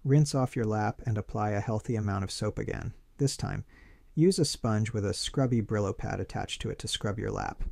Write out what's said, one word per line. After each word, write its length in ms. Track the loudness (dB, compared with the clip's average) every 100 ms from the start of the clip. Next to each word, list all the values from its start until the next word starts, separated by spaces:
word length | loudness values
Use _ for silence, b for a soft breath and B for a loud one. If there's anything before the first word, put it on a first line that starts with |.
Rinse 320 | 6 6 6 4
off 200 | 0 0
your 100 | 0
lap 360 | 2 0 -2 -2
and 100 | -2
apply 320 | -2 -2 0
a 100 | 0
healthy 360 | 0 -2 0 -2
amount 280 | 0 -2
of 60 | -2
soap 300 | -2 -4 -4
again. 340 | -4 -4 -6 -10 -20 -2
This 180 | 0 0
time, 300 | -4 -4 -8 b b b b
use 240 | 4 4 4
a 80 | 0
sponge 480 | 0 0 2 0
with 100 | 0
a 120 | -2 -2
scrubby 480 | -2 0 2 2
Brillo 340 | 2 0 0 -2
pad 220 | -4 -4
attached 420 | -4 -6 -6 -6
to 80 | -6
it 80 | -6
to 100 | -6
scrub 300 | -4 -2 -2
your 140 | -2
lap. 320 | -2 -4 -4 -6